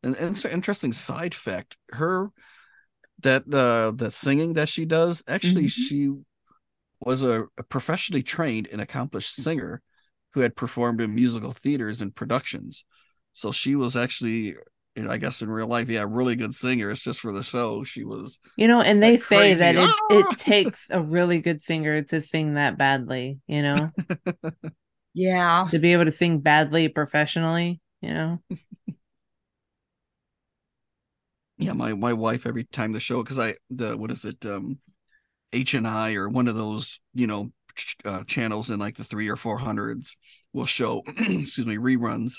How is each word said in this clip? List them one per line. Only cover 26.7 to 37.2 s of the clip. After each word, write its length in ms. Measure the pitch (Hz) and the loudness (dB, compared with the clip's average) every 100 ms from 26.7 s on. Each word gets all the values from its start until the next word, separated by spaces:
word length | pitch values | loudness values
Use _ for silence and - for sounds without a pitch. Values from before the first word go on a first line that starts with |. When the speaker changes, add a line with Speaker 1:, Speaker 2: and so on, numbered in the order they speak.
| 156 160 | 2 2
Speaker 2:
professionally, 920 | 156 147 151 151 - 165 165 170 175 _ _ | 0 0 0 0 0 0 0 0 -4 _ _
you 120 | 170 | -6
know? 240 | 160 160 170 _ | -4 -2 -4 _
<laughs> 460 | 175 _ - - 160 _ _ _ _ _ _ _ _ _ _ _ _ _ _ _ _ _ _ _ _ _ _ _ _ _ _ | -14 _ -18 -16 -16 _ _ _ _ _ _ _ _ _ _ _ _ _ _ _ _ _ _ _ _ _ _ _ _ _ _
Speaker 1:
Yeah, 140 | 165 | -4
my, 220 | - 120 | -2 -4
my 180 | 107 117 | -2 -2
wife, 340 | 117 110 117 120 | 0 0 -2 -4
every 180 | 117 | -6
time 280 | 117 - 110 | -8 -6 -4
the 80 | 110 | -4
show, 220 | - 120 | -4 -4
'cause 140 | 113 135 | -4 -4
I, 160 | 113 - _ | -4 -4 _
the, 260 | 127 110 110 | -8 -6 -6
what 140 | 110 | -6
is 140 | - | -8
it, 200 | 104 - | -10 -12
um, 340 | 110 101 - 139 _ _ _ _ _ _ _ | -10 -8 -8 -12 _ _ _ _ _ _ _
H 220 | 120 131 | -4 -2
and 120 | 135 113 | -2 -2
I 280 | 110 110 | -2 -2
or 140 | 107 98 | -2 -2
one 200 | 127 123 | 0 0
of 60 | 110 | 0
those, 440 | 107 107 107 - _ | -4 -6 -8 -14 _
you 120 | 127 | -2